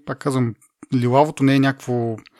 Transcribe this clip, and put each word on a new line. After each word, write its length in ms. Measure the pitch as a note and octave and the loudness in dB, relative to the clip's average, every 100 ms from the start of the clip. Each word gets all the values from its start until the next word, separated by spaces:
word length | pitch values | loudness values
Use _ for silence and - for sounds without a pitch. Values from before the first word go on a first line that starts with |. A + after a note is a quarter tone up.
| - | -8
пак 120 | E3 | -8
казвам, 360 | D3+ C3 A#2+ G#2 _ _ - | -4 -2 -2 -6 _ _ -6
лилавото 500 | C3+ A#2+ C3 D3+ D#3 | -2 2 2 2 2
не 120 | C3+ C#3 | 2 2
е 40 | |
някакво 560 | C3+ C3+ - B2 A#2 A2 - _ | 2 -2 -4 -4 -4 -8 -14 _